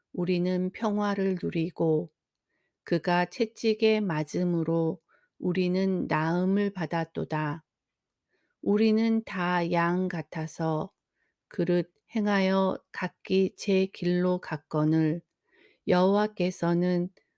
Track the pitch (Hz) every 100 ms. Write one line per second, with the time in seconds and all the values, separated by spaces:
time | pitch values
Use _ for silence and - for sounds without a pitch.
0 | _ - 175 180 180 180 185 - 214 208
1 | 208 202 190 185 170 165 165 - 165 156
2 | 170 _ _ _ _ _ _ _ - 170
3 | 180 175 175 - 220 - 226 220 220 214
4 | 202 156 151 175 180 170 160 165 160 185
5 | _ _ _ - 185 180 180 185 190 185
6 | - 156 160 175 185 196 202 196 160 165
7 | 160 - - 156 151 160 - _ _ _
8 | _ _ _ _ _ _ 202 208 220 214
9 | 226 220 220 190 175 180 170 170 170 180
10 | 185 170 - 160 160 - 160 156 185 _
11 | _ _ _ _ _ - 170 175 165 _
12 | _ 226 208 202 190 190 190 - - -
13 | 180 - - 190 190 - - 190 190 -
14 | 175 180 180 180 - 151 - 156 156 160
15 | 156 170 - _ _ _ _ _ - 180
16 | 190 202 214 214 180 - 170 170 180 180
17 | 180 - _